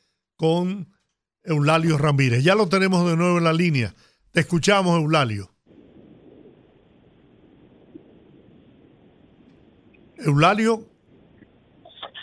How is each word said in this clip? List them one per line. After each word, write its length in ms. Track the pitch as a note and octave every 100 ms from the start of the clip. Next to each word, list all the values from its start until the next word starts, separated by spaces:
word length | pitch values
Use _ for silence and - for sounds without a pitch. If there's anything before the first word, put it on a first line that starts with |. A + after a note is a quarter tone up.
| _ _ _ -
con 560 | D#3+ E3+ F#3 G3+ D#3+ _ _ _ _ _
Eulalio 520 | - D3+ C#3+ D#3+ E3 D3
Ramírez. 460 | D3+ C#3 C3 A#2
Ya 120 | D#3
lo 140 | G3+ F#3+
tenemos 400 | F#3+ F#3+ F3+ F3
de 80 | E3
nuevo 220 | F3+ F3
en 60 |
la 80 | E3
línea. 420 | D#3+ F3+ C#3 G#2 - _ _ _
Te 80 | E3+
escuchamos, 580 | - F3 G3 G3+ F#3 E3+
Eulalio. 520 | D3+ D#3+ B2 G#2 F#2+ _ _ - - - - - - - - - _ _ _ _ _ _ _ _ _ _ _ _ _ - - - - - - _ _ _ _ _ _ _ _ _ _ _ _ _ _ _ _ -
Eulalio. 640 | D#3 C#3+ E3 G#3+ A3 A3 - _ _ _ _ _ - _ _ _ - - - -